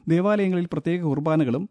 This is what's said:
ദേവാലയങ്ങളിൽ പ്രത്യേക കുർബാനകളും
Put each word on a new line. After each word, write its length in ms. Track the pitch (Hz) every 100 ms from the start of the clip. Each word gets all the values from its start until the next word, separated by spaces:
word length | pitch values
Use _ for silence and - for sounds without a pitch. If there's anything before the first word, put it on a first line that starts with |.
| -
ദേവാലയങ്ങളിൽ 600 | 165 196 208 196 180 175
പ്രത്യേക 280 | 151 165 175
കുർബാനകളും 680 | 160 135 156 156 131 127 196